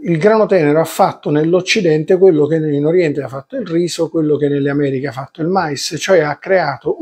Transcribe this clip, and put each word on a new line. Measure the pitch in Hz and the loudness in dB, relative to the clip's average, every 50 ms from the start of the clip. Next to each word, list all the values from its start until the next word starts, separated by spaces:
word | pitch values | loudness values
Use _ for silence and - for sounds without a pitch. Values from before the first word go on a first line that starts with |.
il | - 185 170 156 | -4 -2 0 2
grano | 160 214 220 220 208 - | 2 2 4 4 2 2
tenero | 196 180 151 147 147 160 | 2 2 4 4 2 2
ha | 160 | 0
fatto | - - - 190 165 143 - - 147 | 0 0 0 0 0 0 -4 -4 -2
nell'Occidente | 147 147 156 165 175 180 185 - - 226 180 165 151 156 156 - 185 175 | 0 0 2 2 0 0 0 0 0 0 2 2 2 2 2 2 2 4
quello | 196 190 160 151 147 | 6 4 4 4 2
che | 147 160 165 | 0 0 -2
in | 156 156 143 143 147 | -2 -2 -2 0 0
Oriente | 156 170 185 175 151 139 143 | 2 2 2 2 0 -2 -4
ha | 131 120 | -6 -8
fatto | 131 139 - _ 262 | -10 -14 -12 _ -10
il | 269 208 | -10 -6
riso, | 170 165 170 175 165 - - 165 156 | -4 -2 -2 -2 -2 -2 -4 -4 -4
quello | - 165 156 151 151 | -2 -2 0 0 0
che | 139 147 143 | 0 0 0
nelle | 143 143 139 143 | 0 0 -2 -2
Americhe | 143 147 147 139 135 127 139 139 | 0 0 -2 -2 -2 -4 -6 -6
ha | 117 | -8
fatto | 135 139 - _ - | -10 -12 -12 _ -6
il | 156 170 | -4 -2
mais, | 190 196 170 151 139 - - - 165 151 | -2 -2 -2 -4 -4 -6 -8 -8 -8 -6
cioè | - - 143 160 | -2 2 2 2
ha | 151 147 143 | 2 0 -2
creato | - - 175 190 180 160 143 135 - - 151 - 349 | -6 -4 0 0 0 0 0 -4 -4 -4 -6 -2 0